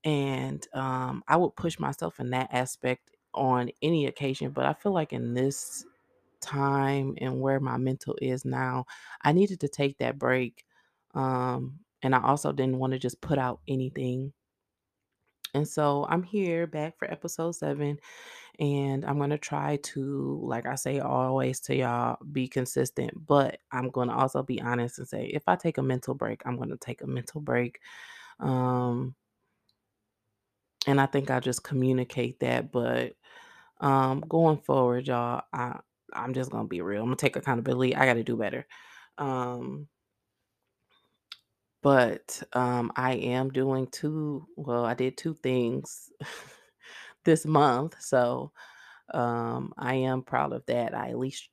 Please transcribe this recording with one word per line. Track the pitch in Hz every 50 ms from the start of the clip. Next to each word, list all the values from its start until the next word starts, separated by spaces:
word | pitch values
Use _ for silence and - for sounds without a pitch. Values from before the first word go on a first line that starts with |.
| -
And, | 156 151 143 139 139 135 131 131 135 139 147 - - -
um, | 131 135 131 131 127 127 127 135 - -
I | - 147 170
would | 180 143 _
push | - - 165 - -
myself | 156 135 139 - 170 - - -
in | 131 123
that | 127 127 127 -
aspect | - 123 127 127 - _ - 127 127 - _ _ _ _ _ _
on | - - 139 131 127 123 123 120 - _
any | - 156 170 160 143
occasion, | 131 - - 143 135 131 - 139 135
but | 139 135 127
I | 139 151
feel | - - 202
like | 190 175 156 - -
in | 123 120 120
this | 120 123 131 139 139 - - - - - - - _ _ _ _ _ _ _ _ _ _
time | - - 143 139 139 139 139 139 139 139 139 135 135 135 - -
and | 127 127 131 131
where | 131 135 135 135
my | 123 131 120 123
mental | 127 131 131 - - - - -
is | - 131 127 127 -
now, | 131 127 127 131 127 127 127 127 - - - - - - -
I | - 143
needed | 156 180 202 202 190 -
to | - 143
take | - - 143 139 139 _
that | 131 120 113 143
break. | 135 127 127 127 127 117 _ - _ _ _ _ _ _ _ _ _ _ -
Um, | 151 131 131 131 127 127 127 123 131 127 131 139 160 _ _ _ _
and | - 131 131
I | 123
also | 123 131 139 147 - 147
didn't | 143 139 131 131 131 127
wanna | 131 131 131 127
just | 127 127 - _
put | - - 151 139
out | 127 123 117 - -
anything. | - 139 131 131 131 131 143 131 123 123 127 135 139 - _ _ _ _ _ _ _ _ _ _ _ _ _ _ _ _ _ _ _ _ _ - - -
And | 143 151
so | 147 - 156 151 147 143 143 143 -
I'm | 160 180
here | 180 180 208 208 190 175 165 165 170
back | 160 151 156 151 160 - _
for | - -
episode | - - - 165 - - 165 170
seven, | 170 - 151 151 139 143 147 143 147 147 - - - - - - - - - - - -
and | 156 143 143 139 139 139 135 135 -
I'm | - 139 147
gonna | 143 143 151 147
try | - - 147 147 147 147 147 143
to, | 147 - - 143 135 139 139 139 135 135 139 156 -
like | 127 120 117 117
I | 120 131
say | 131 - 127 139 139
always | 135 131 131 127 127 127 131 135 131 127 131 -
to | - - 135
y'all, | 131 127 120 120 120 120 120 120 - - 143
be | 147 135 127
consistent, | 127 - 135 127 - - 135 131 127 _ 147 - - - - 156
but | - 143 143 135 127 - - _ _
I'm | - 127 127 127
gonna | - 127 123 120 117
also | 123 131 131 - 135
be | 131 135 127 -
honest | 120 120 120 120 120 123 - -
and | 131 -
say, | - - 120 -
if | - 151 - -
I | 180
take | 175 - 170 - -
a |
mental | 135 131 127 127 - - 127
break, | 139 117 110 110 - -
I'm | 127 123 123
gonna | 127 117 120
take | 120 - 120 120 -
a | 143
mental | 135 131 127 120 - - 151
break. | 147 135 123 123 123 123 - - _ - - - - - - - - - - -
Um, | 143 139 131 127 127 127 127 123 123 123 120 123 131 131 131 _ _ _ _ _ _ _ _ _ _ _ _ _ _ _ _ _ _ _ _ _ _ _ _ _ _ _ _ _ _ _ _ _ -
and | 143 139 139
I | 135
think | 131 - 139 139 139
I | 127 127
just | 127 127 120 - -
communicate | - 143 131 127 131 131 127 123 - - 127 120 120 127 _
that, | 131 123 123 120 113 -
but, | - 123 117 120 123 123 123 - - _ _ - - - - - - - - _ _ _
um, | - 139 135 135 131 131 131 139 156 160
going | 160 165 165 160 151 143
forward, | - - 135 135 127 123 120 127 131 139
y'all, | 127 120 120 120 123 - - _
I, | - 127 123 123 - - - _ _ _ _ -
I'm | - - 117 127 123
just | 127 131 127
gonna | - 113 107 87
be | 90 87
real. | 85 92 101 104
I'm | 110
gonna | 120 131
take | - - 131 -
accountability. | 131 - 139 127 117 113 131 127 123 131 127 131
I | 143 135
gotta | 131 120 117
do | 110 - 117
better. | 113 110 98 - 123 - _ - - - - - - - _ _ -
Um, | 143 135 131 127 123 123 123 123 123 131 135 147 147 - _ _ _ _ _ _ _ _ _ _ _ _ _ _ _ _ _ _ _ _ _ _ _ _ _ _ _ _ - _ _ _ _ _ _ _ _ _
but, | - 143 139 131 123 110 - - _ - - - - _
um, | - 127 127 123 123 120 120 - -
I | - 127 131 127
am | 104 - 120 123 127 131 135
doing | 131 131 131 135 131 131 131 127
two, | - - - 151 156 156 151 151 143 135 160 - -
well, | - 143 127 120 120 120
I | 113 120
did | - 127 131 -
two | - - 165 156
things | - - 131 127 127 120 117 127 135 131 - - - - - - _
<laughs> | - - - - - - - - _ _ _ _ - - - - - - - _ _
this | 170 156 156 -
month. | 151 156 143 147 143 120 123 147 165 - -
So, | - - - 127 123 120 123 127 135 147 _ - - - - - - - - - _ -
um, | - - 120 120 117 117 117 117 117 127 131 - -
I | - 135 123 131
am | 131 131 131 131 131
proud | 127 - - 127 139 143
of | 123 123 -
that. | - 123 120 117 - -
I | - - 123
at | 120 120
least | 131 135 - - - -